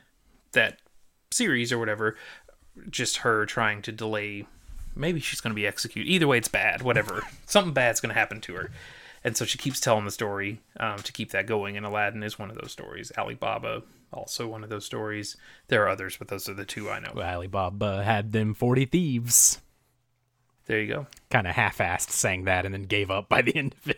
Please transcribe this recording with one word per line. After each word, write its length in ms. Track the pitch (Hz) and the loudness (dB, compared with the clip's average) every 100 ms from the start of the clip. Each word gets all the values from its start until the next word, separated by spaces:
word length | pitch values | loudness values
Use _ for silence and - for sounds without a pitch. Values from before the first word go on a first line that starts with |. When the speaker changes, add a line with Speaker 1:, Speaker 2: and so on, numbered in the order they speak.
| _ _ _ _ _ | _ _ _ _ _
Speaker 1:
that 280 | 127 110 - _ - - _ _ | 2 2 0 _ -20 -20 _ _
series 420 | - 220 123 120 | 0 2 2 2
or 60 | 120 | 0
whatever, 380 | 110 107 110 - - - - - - - - | 0 0 0 -2 -12 -20 -20 -20 -20 -20 -8
just 280 | - 120 - | -2 -2 0
her 280 | 120 110 107 | 2 2 2
trying 360 | - 110 104 | 2 2 0
to 100 | 110 | -6
delay, 540 | 110 110 107 104 101 - - - - - - | -6 -4 -2 -4 -8 -12 -18 -14 -10 -8 -4
maybe 240 | 160 165 | -2 0
she's 200 | - - | -2 -4
gonna 140 | 117 | -4
be 120 | 107 101 | 0 0
executed. 420 | - - - 107 | 0 -6 -4 2
Either 160 | 185 147 | 4 6
way, 120 | 120 | 4
it's 100 | - | 2
bad, 340 | 101 104 - | 2 2 2
whatever. 400 | 123 117 104 95 - | 2 2 2 -4 -8
<laughs> 120 | - - | -14 2
Something 280 | 202 175 | 2 4
bad's 260 | 139 123 113 | 4 2 2
gonna 140 | 117 | 0
happen 260 | 110 - 107 | 0 0 -2
to 120 | - | -10
her. 160 | 90 92 - - - - - | -8 -8 -12 -18 -20 -20 -6
And 120 | 123 110 | -2 0
so 80 | |
she 140 | 113 - | -2 -2
keeps 220 | 139 127 | -2 0
telling 240 | 131 110 | 4 4
the 60 | 101 | 2
story, 480 | - 104 98 98 110 - - | -4 -4 -2 -4 -6 -12 -4
um, 200 | 110 101 | -4 -4
to 100 | - | -8
keep 200 | - 110 | -8 -2
that 140 | 98 104 | -2 0
going, 300 | 107 101 101 | 0 -2 -4
and 80 | |
Aladdin 380 | 104 104 101 107 | -4 0 0 -2
is 160 | 107 - | -6 -8
one 120 | 101 | -10
of 60 | - | -10
those 160 | - | -12
stories. 380 | - - 98 - - | -14 -14 -12 -8 -6
Alibaba, 640 | 104 117 107 107 110 113 - _ _ | -4 -4 -4 -4 -4 -6 -10 _ _
also 340 | - - - 117 | -14 -10 -6 -6
one 140 | 110 | -8
of 60 | 107 | -8
those 160 | 104 - | -8 -8
stories. 500 | 117 107 107 101 - - - - | -8 -6 -6 -8 -12 -20 -20 2
There 180 | 117 | 4
are 40 | 98 | 6
others, 280 | 98 95 - | 2 -4 -8
but 120 | - | -8
those 200 | 98 - | -8 -6
are 60 | |
the 100 | 98 | -8
two 240 | 95 - 101 | -8 -8 -6
I 100 | 101 | -6
know. 120 | 107 | -6
Speaker 2:
Well, 140 | 104 90 | -6 -4
Alibaba 760 | 90 92 98 90 101 107 98 | -4 -4 -2 -2 0 0 2
had 280 | 101 107 107 | 2 2 2
them 220 | 110 107 | 0 0
forty 320 | 104 123 127 131 | 2 4 4 4
thieves. 720 | 175 165 120 117 - - - - _ _ _ _ _ _ _ _ _ - | 2 2 0 4 6 6 4 -6 _ _ _ _ _ _ _ _ _ -2
Speaker 1:
There 140 | 110 | 0
you 60 | 107 | 0
go. 120 | 127 135 - _ | -4 -6 -16 _
Speaker 2:
Kinda 220 | 123 90 | 2 4
half-assed 580 | 120 104 - 90 90 - | 2 2 2 0 0 -2
sang 340 | - 107 92 | 0 0 2
that 200 | 95 90 95 | 2 2 2
and 80 | |
then 100 | 98 | -4
gave 260 | 95 104 95 | 0 0 2
up 180 | 95 - | -2 4
by 140 | 110 | 4
the 120 | 120 160 | 4 0
<laughs> 0 | |
end 180 | 135 - | -2 -4
of 60 | 147 | -6